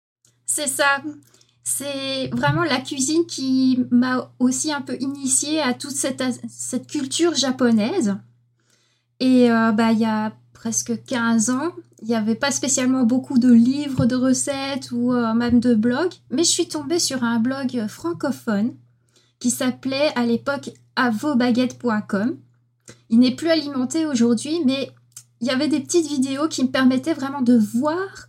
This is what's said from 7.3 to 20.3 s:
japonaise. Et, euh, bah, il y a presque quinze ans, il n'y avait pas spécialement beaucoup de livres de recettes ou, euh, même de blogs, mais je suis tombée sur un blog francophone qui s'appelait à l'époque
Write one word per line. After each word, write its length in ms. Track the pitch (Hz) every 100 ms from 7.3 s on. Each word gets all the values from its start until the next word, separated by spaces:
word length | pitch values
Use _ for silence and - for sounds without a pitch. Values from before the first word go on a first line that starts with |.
japonaise. 840 | 311 269 262 247 226 208 392 220 196 - _ _ _ _ _ _ _ _ -
Et, 320 | 262 254 240
euh, 220 | 226 226
bah, 200 | 220 226
il 60 | 226
y 60 |
a 300 | 226 214 220 - _
presque 500 | - 233 220 - 226
quinze 440 | - 254 233 233 214
ans, 240 | 254 320 349 - _
il 60 | 220
n'y 60 |
avait 200 | 233 214
pas 160 | 220 277
spécialement 540 | 262 277 262 254 262
beaucoup 340 | 233 254 262 269
de 120 | 247
livres 540 | 233 240 285 294 262
de 100 | 254
recettes 760 | 254 262 254 - 277 277 277 -
ou, 220 | 240 240
euh, 180 | 247 226
même 260 | 226 240 240
de 160 | 240
blogs, 380 | 226 233 247 349 - -
mais 140 | 262
je 60 | 339
suis 180 | - 339
tombée 300 | 311 277 339
sur 260 | - 262
un 140 | 233 233
blog 480 | 226 269 262 240 214
francophone 840 | - 330 339 285 226 - 202 226 - _ _ _ _ _ _
qui 120 | 247
s'appelait 640 | - 254 254 262 269 294 254
à 100 |
l'époque 440 | 240